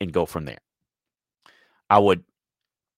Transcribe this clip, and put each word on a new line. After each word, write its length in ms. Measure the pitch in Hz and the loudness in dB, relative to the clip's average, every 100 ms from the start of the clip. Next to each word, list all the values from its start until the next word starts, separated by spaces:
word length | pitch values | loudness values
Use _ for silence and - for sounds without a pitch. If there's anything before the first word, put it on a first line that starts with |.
and 120 | 92 | -4
go 140 | 85 80 | -4 -4
from 180 | 85 | -6
there. 160 | 69 - _ _ _ _ _ _ _ _ _ _ _ _ - | -10 -16 _ _ _ _ _ _ _ _ _ _ _ _ 0
I 100 | 104 | 4
would 240 | 101 87 - _ _ _ _ _ _ | 4 0 -4 _ _ _ _ _ _